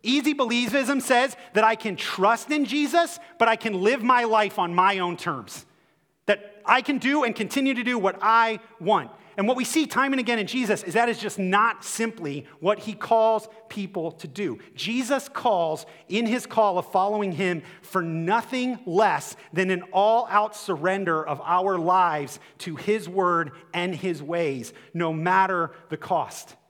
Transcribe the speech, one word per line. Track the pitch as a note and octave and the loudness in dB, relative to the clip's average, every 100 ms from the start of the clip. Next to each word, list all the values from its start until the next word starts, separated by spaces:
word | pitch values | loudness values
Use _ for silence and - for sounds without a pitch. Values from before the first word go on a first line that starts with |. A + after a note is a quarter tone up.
Easy | A3 C#4 C#4 | 0 0 0
believism | D4 B3 A#3+ A#3+ C4+ B3 C#4 | 0 0 0 0 0 0 -2
says | - B3 C4 - - | 2 2 2 -4 -4
that | G#3 | 2
I | A3 | 2
can | A3 A3 F3 | 2 -4 -6
trust | - - G3 A3+ - | -6 0 2 2 0
in | D4+ | -2
Jesus, | B3+ D4 D4 E4 E4+ - - - | 0 0 2 2 0 -4 -18 2
but | A3+ | 2
I | A3+ | 2
can | A3+ F#3+ | -2 0
live | G3+ C4 | 2 2
my | A3+ B3 | 2 2
life | A#3 A3 G#3 - | 4 2 2 0
on | F3 | 0
my | F3 F#3+ G3 | 4 2 2
own | F3+ F3 | -2 -4
terms. | F3 C#3 F#2+ - - _ _ _ _ _ - | -6 -6 -10 -18 -20 _ _ _ _ _ 0
That | G3+ G#3 - | 0 -2 -10
I | - A#3+ | 2 2
can | C4 C#4 | 2 -2
do | C#4 D4 | 2 2
and | B3 | 0
continue | - G#3 C#4 C4+ | -2 -4 0 0
to | B3+ | 0
do | A#3+ B3 | -2 0
what | F#3+ F#3 | 0 0
I | G#3 A3+ A3+ A3 - - | 2 4 4 -2 -10 -6
want. | E3+ G3+ C3 - - - | 0 0 0 -16 -14 -2
And | G#3 | 0
what | B3+ | 0
we | |
see | B3 D#4+ D4+ | 0 0 0
time | A#3+ C4+ | 0 0
and | C4+ | 0
again | A#3 A#3 | 0 -2
in | F#3+ | -2
Jesus | B3+ A3+ G#3 | -4 0 -2
is | - | 0
that | G#3 A#3+ | 0 0
is | A#3 | 0
just | G#3 - | -6 -4
not | F#3 G3 A3+ G#3+ | 0 2 2 0
simply | - - A3+ A3 D#3 C#3+ - - | -10 -6 -6 -6 -8 -8 -12 -4
what | E3+ G#3 | -2 0
he | - | -4
calls | G#3 - A3+ A3 A3 G#3+ - - | -10 0 4 4 2 -4 -20 -14
people | - F#3+ F#3 D#3+ | -10 -8 -6 -8
to | D#3 D#3 | -10 -16
do. | C3+ F#3+ A2 - | -6 -6 -6 -14
Jesus | - - A#3 B3 C#4 C4+ | -10 -4 -4 -2 -2 -4
calls | - B3 F#3+ E3 D#3 - - _ | -4 0 2 0 -4 -10 -20 _
in | G3+ | -2
his | A3+ A#3+ - | 0 -2 -2
call | - G#3 F3+ | 2 2 2
of | - | 0
following | F#3+ G3 G#3+ G3+ | 0 2 0 -2
him | D#3+ F#3 E3+ - - | -2 -2 -2 -8 -20
for | - F#3+ | -4 -4
nothing | E3+ D#3+ E3 A3+ A3+ B3+ B3+ A#3+ - | -2 -4 0 0 0 -4 -4 -4 -2
less | E3+ G#3+ D3+ - - - | 2 4 2 -6 -16 -8
than | D#3+ F#3 | -2 0
an | F#3 - | -2 0
all-out | - G#3 A3+ A#3+ G3+ G#3+ - | 2 4 4 4 2 2 -6
surrender | - E3 E3+ G3 F#3 D#3+ D3+ | -6 -2 0 0 0 0 -2
of | D3 | -6
our | - F3+ F#3+ F#3 | 0 2 2 0
lives | E3 F#3 F3 D3+ C#3 - - _ | 2 4 4 0 -6 -10 -20 _
to | - D#3 | -10 -6
his | - A3 F3 | -2 -2 -2
word | F#3 F3+ E3+ D#3+ - - | 0 2 2 -2 -8 -10
and | F3 F3+ | -4 -4
his | E3+ F#3+ D#3+ | -4 -4 -6
ways, | C#3+ E3+ D#3+ C3+ A#2 - - | -4 -2 -2 -4 -8 -16 -12
no | E3+ E3 | -4 -2
matter | D#3+ E3+ F#3+ F#3+ F3+ E3 - - | 0 2 4 4 0 -4 -8 -12
the | D#3 | -12
cost. | - F3 A#2 - - - _ | -2 -2 -2 -10 -18 -20 _